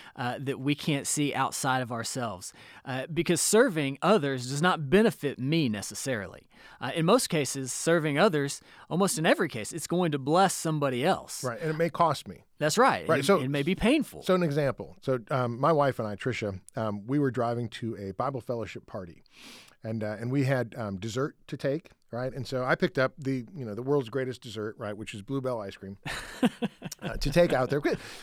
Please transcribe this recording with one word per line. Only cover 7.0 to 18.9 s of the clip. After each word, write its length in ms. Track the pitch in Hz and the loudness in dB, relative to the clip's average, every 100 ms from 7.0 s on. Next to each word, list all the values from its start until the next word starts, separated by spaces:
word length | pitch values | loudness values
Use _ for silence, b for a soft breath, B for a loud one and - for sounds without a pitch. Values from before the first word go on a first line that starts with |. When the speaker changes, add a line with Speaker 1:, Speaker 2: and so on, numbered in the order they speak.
| 160 | 4
Speaker 1:
most 220 | 247 - | 4 4
cases, 440 | 165 131 139 131 | 0 0 -4 -6
serving 460 | - - 170 151 143 | -2 2 2 2 4
others, 440 | 208 151 139 - B B B | 4 4 -2 -6 B B B
almost 280 | 160 190 - | 0 2 2
in 60 | 170 | 2
every 200 | 294 170 | 2 0
case, 240 | 117 101 | -4 -8
it's 160 | 165 - | -8 -2
going 240 | 175 175 | 0 2
to 80 | 143 | 0
bless 340 | 131 170 190 - | 2 4 4 2
somebody 500 | 160 156 143 123 147 | -2 0 0 2 2
else. 380 | 131 - - | 0 -4 -8
Speaker 2:
Right, 160 | 127 113 | -6 -4
and 80 | 160 | -4
it 80 | 160 | 0
may 120 | 170 | 0
cost 380 | - 165 143 - | 2 2 2 -6
me. 160 | 87 _ - | -14 _ -2
Speaker 1:
That's 180 | 151 180 | 2 6
right. 280 | 254 110 82 | 4 4 2
Speaker 2:
Right, 120 | 156 | 2
Speaker 1:
It, 60 | 143 | 4
Speaker 2:
so 140 | 190 | 4
Speaker 1:
it 100 | 131 | 4
may 140 | 143 | 0
be 120 | 143 190 | 0 2
painful. 480 | 208 311 - 76 | 4 4 2 -4
Speaker 2:
So 100 | - 185 | 2 2
an 80 | |
example. 540 | 170 143 139 - - - | 4 2 0 0 -8 -6
So, 180 | - 127 110 | -2 -2 0
um, 300 | 139 120 120 | 0 0 2
my 120 | 143 | 4
wife 260 | 156 139 123 | 4 4 2
and 80 | 110 | -4
I, 80 | 101 | -4
Tricia, 440 | 131 113 107 95 - - | -4 -2 -4 -4 -8 -4
um, 300 | 110 104 104 | -4 -4 -2
we 120 | 143 | 2
were 120 | 139 | 2
driving 380 | 123 117 120 113 | 2 0 -2 -4
to 260 | - 113 104 | -6 -6 -6
a 140 | 98 | -6
Bible 280 | 92 127 135 | -4 -4 -4
fellowship 440 | - 120 104 113 | -6 -6 -6 -10
party. 360 | - | -12